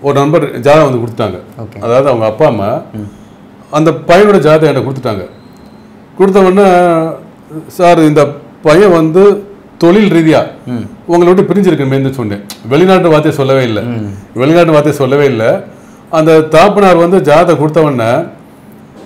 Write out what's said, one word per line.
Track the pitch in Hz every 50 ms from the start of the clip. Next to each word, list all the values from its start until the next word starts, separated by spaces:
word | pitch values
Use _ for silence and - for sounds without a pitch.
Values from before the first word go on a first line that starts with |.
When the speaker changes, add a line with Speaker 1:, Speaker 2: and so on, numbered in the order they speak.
Speaker 1:
ஒரு | - 143 135
நண்பர் | 139 143 147 156 170 151 135 - 123
ஜாதகம் | 120 143 147 160 151 135
வந்து | 127 120 117
கொடுத்தாங்க. | 117 110 - 113 101 92 87 - - - -
Speaker 2:
ஓகே. | 113 104 - 104
Speaker 1:
அதாவது | 101 113 117 110 - 143
அவங்க | 123 113 110
அப்பா | 110 107 - 156
அம்மா | 147 120 104 98 104
Speaker 2:
ம். | 127 156 - - - 107 104 101 - - - - - - - - - - - -
Speaker 1:
அந்த | 143 151 156 170
பையனோட | - 156 - - 170 185 208 208 202 185
ஜாதகம் | 143 151 156 156 156 151
என்கிட்ட | 143 - -
கொடுத்துட்டாங்க. | 131 135 131 - 123 107 95 90 - - - - - - - - - - - - - - - - - - -
கொடுத்த | 185 196 185 196
உடனே, | 190 180 185 202 202 190 180 180 180 175 170 165 160 165 151 - - - - _ - - 151 156 -
"சார், | - - - 180 175 175 165
இந்த | 160 151 151 156 143 - - - - - - -
பையன் | - 156 151 180 208 202
வந்து | 175 165 160 160 156 185 196 202 190 202 - - - - - - - -
தொழில் | - 170 180 214 214 175
ரீதியா | 156 165 165 156 151 120 - - - - -
Speaker 2:
ம். | 123 123 113 104 101 - - -
Speaker 1:
உங்களை | - 170 170 175 175
விட்டு | 185 196 196 143
பிரிஞ்சிருக்கணுமேன்னு" | 170 202 190 185 160 135 139 131 135 135 135 135
சொன்னேன். | 135 131 117 104 101 101 104 - - - - 113
வெளிநாட்டு | 131 151 180 190 190 185 170 170
வார்த்தையை | 156 151 151 156
சொல்லவே | 147 139 135 135 135 135
இல்லை. | 127 117 107 101
Speaker 2:
ம். | 117 120 120 113 107 101 98 98 - - -
Speaker 1:
வெளிநாட்டு | 113 127 143 165 175 170 160
வார்த்தையை | 156 147 147 151 147 -
சொல்லவே | 135 123 135 143 147
இல்லை. | 139 123 113 110 120 175 196 - - - - - - - - - -
அந்த | - 160 156 160 160 160
தாப்பனார் | 156 156 156 156 180 208 196 208 202 190 180
வந்து | 170 170 170 190 190
ஜாதகம் | 156 147 147 160 180 175 160 135
கொடுத்த | 147 151 156 175
உடனே, | 156 147 135 120 113 113 123 151 170 - - - - - - - - - - - - - - - -